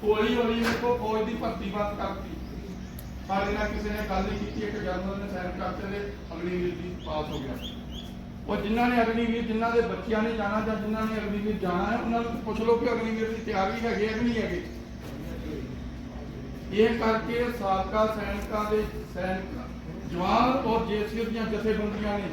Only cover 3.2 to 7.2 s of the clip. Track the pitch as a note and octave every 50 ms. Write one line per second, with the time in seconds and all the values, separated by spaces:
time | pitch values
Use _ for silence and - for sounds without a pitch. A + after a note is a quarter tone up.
3.2 | - - F#3+ G3 G3+ G3+ G#3 G#3 G#3+ G#3 G#3 A3 G#3 G#3 G#3 G#3+ G#3 G3+ - G#3+
4.2 | G3+ G#3 G3+ - G#3+ - - G#3+ G#3+ G3+ - G3+ F#3+ F#3 F3+ F3+ F#3 F#3+ G3 G3
5.2 | G3 G3 F#3+ F#3 F3+ F3+ F3+ F#3+ G3 F3+ F3+ - G3 F#3+ G3 G3+ G3+ G3+ - -
6.2 | - - F3 D#3+ F3 F3+ F3+ F3+ F3 F3 E3+ - F3 F3+ - - - D#3 D#3 D3+